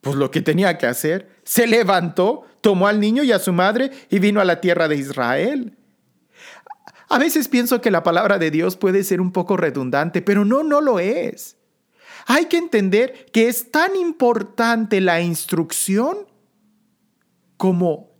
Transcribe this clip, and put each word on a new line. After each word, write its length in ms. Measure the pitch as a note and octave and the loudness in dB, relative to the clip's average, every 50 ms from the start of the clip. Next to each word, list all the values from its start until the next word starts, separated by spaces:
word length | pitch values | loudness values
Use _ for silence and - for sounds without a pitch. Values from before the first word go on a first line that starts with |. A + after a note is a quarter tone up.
Pues 160 | - C3+ C#3+ | -6 -4 -2
lo 140 | C#3 C#3+ B2+ | 0 -2 0
que 100 | - - | 0 -2
tenía 380 | - - D3+ E3 G3 F#3+ E3+ - | 0 0 0 2 2 2 0 0
que 80 | - | -2
hacer. 420 | A#2+ B2 - - D#3 E3 F#3+ F#3+ - _ _ _ | -2 -2 -2 -2 -2 -2 -2 -6 -12 _ _ _
Se 220 | - - - A#3+ | -4 0 0 2
levantó, 800 | A#3 A3 A#3 A#3 F#3 G3 F3+ F3 E3+ - - F3+ G3+ C4+ D4+ - - _ _ | 4 4 2 4 2 2 0 0 -2 -2 0 0 0 0 -4 -8 -20 _ _
tomó 280 | - G#3+ G3 F3+ F#3 G3+ | 0 2 2 4 2 2
al 120 | G#3 G#3+ | 2 2
niño 220 | G#3 G#3+ A3 C4 D4 | 0 0 0 0 2
y 100 | B3+ A3+ | 2 2
a 60 | F#3 | 0
su 140 | F#3 - F3+ | 0 0 0
madre 380 | F3 F3+ G3 G#3+ B3 C4 C4+ C4+ - - _ | 2 2 2 2 0 -2 -4 -6 -12 -8 _
y 100 | - G3+ | -2 2
vino 220 | F#3 G#3 G3+ G#3 | 2 2 2 2
a 40 | G3 | 2
la 160 | F#3 E3+ E3 | 2 0 0
tierra 280 | - F3+ E3+ E3+ E3 D#3 | 2 0 2 2 2 0
de 80 | D3+ | 0
Israel. 800 | C#3+ C3+ C#3 C#3+ C3+ B2 A#2+ B2+ C#3+ - A#3 D4 C#4+ A#3+ A3 - _ _ _ _ _ _ _ _ _ _ _ _ _ - - - - _ - - _ _ - - - - _ | -2 -4 -6 -6 -4 -2 -2 0 0 0 -2 -2 -4 -6 -8 -14 _ _ _ _ _ _ _ _ _ _ _ _ _ -20 -20 -20 -20 _ -20 -20 _ _ -20 -20 -20 -8 _
A 100 | - B3 | 0 0
veces 300 | C#4 E4 - D#4+ C4+ - | 0 2 0 -2 -2 0
pienso 320 | - A#3+ A#3+ A#3+ C4 A#3 | 0 0 0 2 -2 0
que 100 | - A#3 | 0 2
la 120 | G3+ E3 E3 | 0 2 2
palabra 360 | F#3 E3 F3 F3 G3+ G3+ G3 | 2 0 2 2 2 0 0
de 120 | E3 D#3+ | 0 -2
Dios 260 | D3 D#3 E3 F#3 F#3 | 0 0 -2 -2 -4
puede 280 | F#3+ - F#3+ F#3 G3 G3 | -2 -2 0 0 0 0
ser 160 | G3+ F#3+ E3+ | 0 -2 -2
un 100 | F#3 F#3 F#3 | -2 -2 -2
poco 240 | F#3+ F3 F3+ G3+ | -4 -2 -2 -2
redundante, 680 | F3+ E3+ D#3 B2 C#3 C3 B2+ B2 C#3 D3+ E3+ E3 F3 E3+ | 0 0 -2 -2 -2 -4 -2 -2 -2 -2 -2 -4 -4 -2
pero 220 | - G3+ G3+ G#3 | 0 2 2 2
no, 180 | G3+ A#3+ C#4 D#4+ | 2 2 0 0
no 180 | D#4 D4 C#4+ | 0 0 0
lo 200 | D4+ C#4+ A#3+ F#3+ | 2 2 0 0
es. 560 | F3 F#3+ A#3+ E4 - - - - - - - _ _ _ _ _ _ _ _ _ _ - - - - | 0 -2 -2 -4 -4 -6 -8 -10 -16 -20 -20 _ _ _ _ _ _ _ _ _ _ -20 -20 -20 -4
Hay 200 | - A#3 D4 E4+ | 0 0 0 2
que 100 | D#4+ - | 2 0
entender 720 | E4+ E4+ E4+ - A3 G3+ F#3+ F3+ G#3 B3 C4 - - - _ _ | -2 -2 0 0 0 2 2 2 2 2 0 -4 -12 -20 _ _
que 160 | A3+ A3+ A#3 | 2 2 2
es 220 | B3 - - - | 2 -2 -8 -4
tan 260 | - D4+ E4 F#4+ G4 | 0 0 0 2 0
importante 1040 | F#4+ F4+ E4+ D#4+ - C4 A#3+ A#3+ A3 G3+ - - - A#3 A3+ A#3 A3+ A3+ G#3+ - G3 | -2 -2 -4 -2 0 2 2 2 0 -4 -8 -4 -2 0 0 0 0 0 0 0 2
la 200 | F#3+ F3+ E3+ E3 | 2 2 2 2
instrucción 1080 | F3 F3 E3+ D#3+ - - - E3 E3 - - - - - F#3+ G#3 A#3 D4 F#4 G#4 G4+ _ _ _ _ _ _ _ _ _ _ _ _ _ _ _ _ _ _ _ _ _ _ _ _ _ _ | 0 -2 -4 -6 -6 -4 -2 -2 -2 -4 -4 -6 -4 -2 0 0 0 0 -2 -6 -10 _ _ _ _ _ _ _ _ _ _ _ _ _ _ _ _ _ _ _ _ _ _ _ _ _ _
como 540 | _ - F#3+ F#3 F3 F3+ E3+ D3+ D3+ - _ _ _ | _ -2 -2 0 0 -2 -2 -2 -4 -10 _ _ _